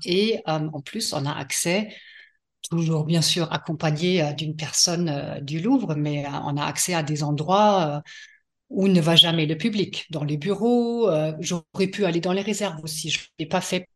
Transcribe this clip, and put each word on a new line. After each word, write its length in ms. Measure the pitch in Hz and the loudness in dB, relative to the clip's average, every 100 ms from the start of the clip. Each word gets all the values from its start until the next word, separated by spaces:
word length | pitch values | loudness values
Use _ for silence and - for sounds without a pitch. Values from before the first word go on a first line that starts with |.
Et, 380 | - 180 220 214 - | -2 2 2 0 0
euh, 200 | 156 156 | -2 -2
en 80 | 151 | -6
plus, 320 | 139 220 - | -10 -6 -4
on 120 | 151 | -2
a 60 | 139 | -4
accès, 560 | 156 139 - 175 185 214 - - - - _ _ _ - | -4 -4 -2 0 0 -2 -8 -20 -20 -20 _ _ _ -4
toujours 360 | 165 160 160 | -2 2 2
bien 180 | 156 170 | 2 2
sûr 300 | - 180 160 | 2 2 0
accompagné, 720 | - - 160 160 151 180 180 | -2 -4 -2 0 2 2 2
euh, 80 | 147 | 0
d'une 240 | 151 156 156 | -2 -6 -6
personne, 520 | 139 - - 170 170 | -4 0 2 2 0
euh, 320 | 143 - 147 | -2 -4 -8
du 200 | 139 160 | -6 -2
Louvre, 340 | 196 269 190 | 2 2 2
mais, 320 | 147 147 147 143 | -2 0 -2 -4
euh, 40 | 143 | -4
on 120 | - 143 | -4 -2
a 80 | |
accès 300 | 151 - - | -2 -2 -2
à 100 | 170 | 0
des 180 | 151 151 | 0 -2
endroits, 760 | 151 147 156 196 214 196 156 147 | 0 -2 2 6 6 6 2 -2
euh, 20 | - - - - _ _ - | -8 -16 -20 -20 _ _ -8
où 180 | - 196 | 0 4
ne 120 | 180 | 6
va 140 | 156 | 6
jamais 320 | 170 170 165 151 | 6 4 4 0
le 100 | 160 | 0
public, 500 | 226 208 180 - - | 0 0 -2 -4 -8
dans 140 | 156 | -6
les 120 | 147 151 | -4 -2
bureaux. 720 | 170 196 226 240 233 233 220 | -2 0 2 4 2 2 2
Euh, 240 | 156 156 156 | 2 0 -4
j'aurais 480 | 165 175 - - 190 | -4 -6 -6 -2 -2
pu 140 | 190 190 | 0 0
aller 140 | 165 | 0
dans 120 | 180 | 0
les 100 | 190 | 0
réserves 400 | 202 202 202 156 | 0 -2 -4 -6
aussi. 280 | 156 - 156 | -8 -8 -4
Je 100 | - - - | -6 -6 -10
l'ai 80 | 156 | -2
pas 140 | 185 | -2
fait 260 | - 185 180 | 0 -4 -4